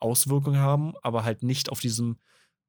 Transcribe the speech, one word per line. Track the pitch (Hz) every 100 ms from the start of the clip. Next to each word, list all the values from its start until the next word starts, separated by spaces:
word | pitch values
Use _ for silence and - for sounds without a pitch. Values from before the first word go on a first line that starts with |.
Auswirkungen | 117 120 135 139 143 139
haben, | 139 147 156 -
aber | 120 117
halt | 113 107
nicht | 123 135 -
auf | -
diesem | 120 113 117 113 _ _ _ _